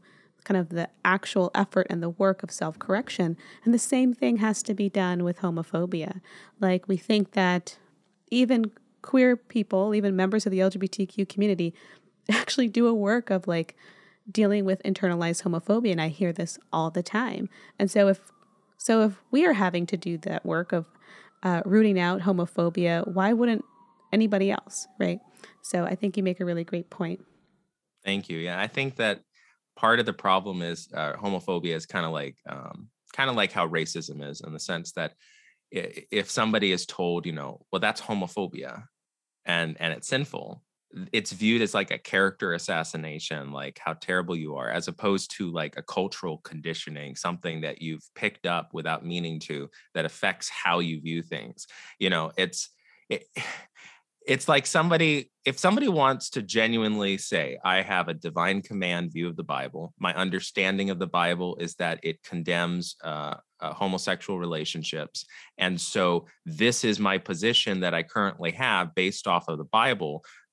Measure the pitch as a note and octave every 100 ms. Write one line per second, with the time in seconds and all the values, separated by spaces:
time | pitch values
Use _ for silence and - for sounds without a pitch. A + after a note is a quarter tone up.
0 | - _ _ _ - F#3+ E3 E3+ E3 _
1 | F3 F#3+ - G3 F3+ - G3+ F#3 F#3 E3+
2 | E3+ E3 G3 F#3+ F3 - D#3+ - - G3
3 | - - E3+ E3+ - - A3+ A#3 - C4
4 | B3+ A#3+ B3 A#3 A3 G#3 - G3+ G3+ G3
5 | F3+ F3+ F3 F3 F3+ E3+ E3 E3 F3+ F3
6 | D#3 F#3 - - - - F#3+ F#3 - F#3+
7 | - G#3+ F#3+ G#3 F#3 F3+ - - _ _
8 | _ _ _ A#3+ B3 A#3+ G#3+ - _ _
9 | - C4 B3+ B3 - A#3 G3 F#3+ G#3 G#3+
10 | G3+ F#3 F#3 G#3+ G3+ F#3+ F#3+ F#3 F#3 -
11 | F#3+ - F#3+ - G#3 F3+ E3+ - - -
12 | _ _ - G#3+ - - A#3 A#3 A#3 A3+
13 | G3+ A#3+ A#3 F#3+ F3 E3+ E3 - - -
14 | _ _ A3 G#3 G3+ G#3 F#3+ F#3+ - F#3+
15 | F#3 E3+ E3+ E3+ F3+ E3+ - A3 A#3 E3+
16 | D#3+ D3 F#3 E3 E3+ - - D#3+ D#3+ F3
17 | F3 G#3+ B3 - G3 - - - G3 G#3
18 | G3 F#3+ - _ _ _ _ - - A3+
19 | G#3+ F#3+ _ C4+ F4 G#3+ F#3 F3 F3 F3
20 | F3 E3+ E3+ E3 F3+ E3 F3 E3+ E3 _
21 | - - - _ F#3+ E3+ F3+ G#3 A3 F#3
22 | F3 F#3+ F3+ F3+ E3+ - E3+ E3+ F3 E3+
23 | - F#3 G3 A3+ A#3+ A3 - _ - _
24 | _ G#3 A3 G3+ G3 - - - - -
25 | F3+ F3+ - - - - - F3 E3+ F#3+
26 | G#3 G3 F#3 F3+ F3 E3+ E3 F3 E3+ -
27 | E3+ F3+ - _ _ _ _ _ _ _
28 | G2 G2 F#2 E2 E2+ F2+ G#2+ - C3+ B2+
29 | A2 G2+ - _ _ _ _ - A2 A#2
30 | A2+ F#2 G2 F#2+ G2 F#2 E2+ E2 - -
31 | D2 - G2+ F#2 F2+ F2 E2+ D#2+ - F#2+
32 | E2 D#2 C#2 - - C#2 - - G#2+ _
33 | _ - C3+ A#2+ G2 G2 E2+ E2 D#2 E2+
34 | D#2+ D2 C#2+ D2+ D#2+ D#2 - E2+ F2 -
35 | D#2 - _ _ _ _ _ F#2 - -
36 | - G#2+ G2 - A2 A2 G2+ F2+ - -
37 | F2 F2 E2+ D#2+ C2+ - _ F#2+ G#2+ -
38 | - G#2 F2+ - F#2+ - C2 B1+ A#2 _
39 | _ _ _ _ - E2+ E2 D#2 E2+ D2+
40 | - C3 D3 - - - _ _ _ -
41 | F#2 A2+ - F#2 G#2+ A#2 G#2+ G#2 G2 -
42 | - G2 F#2+ - F#2+ E2+ - E2 E2 E2
43 | D#2 D2+ - D2+ C#2 C#2 C#2 - - D#2+
44 | - F#2 F2 E2+ D2+ C#2 A#1 E2 F2 E2
45 | G#2 G2 - - F2+ E2 D#2 - - -
46 | F#2+ - F2 D#2 - D#2 E2 E2 - D2
47 | C#2+ - F2+ F2 F2 D#2+ D#2 C2 D#2+ D#2
48 | - - G#2+ - F2 F2 D#2+ E2+ D#2+ D#2+
49 | E2+ F2 E2+ D#2+ - D2 C#2+ - _ E2+
50 | D#2+ - G2 F2+ - - F2+ F2 E2+ D#2
51 | D#2+ E2 E2 C#2+ A1+ - - - - -
52 | F#2+ E2+ D#2+ F#2 F#2 - - _ _ _
53 | - G#2 - - - - - - - -
54 | _ _ - C3 - C#3 - F3 E3+ E3
55 | D#3+ D3 - _ C3+ B2+ F#3 A3 C4+ E3
56 | C3+ - - - G2+ A2+ A2+ A#2 G#2+ G#2+
57 | G2+ F#2+ - F#2 C#2 B1+ F#2+ F#2 F#2+ F#2
58 | E2+ D#2+ E2+ E2+ F2 G2 - G2+ F2+ F2
59 | F2 D#2+ F2 E2 D#2+ C2+ C2+ D2 E2 -
60 | F2+ E2 F#2+ F#2 - - F#2+ G2 G2 F2+
61 | F#2 F2 F2 F2+ F2+ - E2+ - E2+ E2
62 | E2 E2 - F2+ E2 F2 F2 F2 E2+ -
63 | D#2+ D2+ D2 - _ _ E2 D2+ G2 F#2
64 | - F2+ - F#2 E2+ D#2+ D#2 E2 D#2 D#2+
65 | D2+ - - - - - F#2 F2 - G#2
66 | F2+ E2+ - _ E2+ D#2 A#2 A#2+ A#2 G#2
67 | G2+ F#2+ - E2+ A2 A#2+ - F#2+ F2+ E2+
68 | E2 A2 G2 - E2+ G2 B2+ G2 F2 F#2
69 | F#2 - G2+ F2 - D#2 D#2 A2 B2+ G#2
70 | D#2 D2 - - _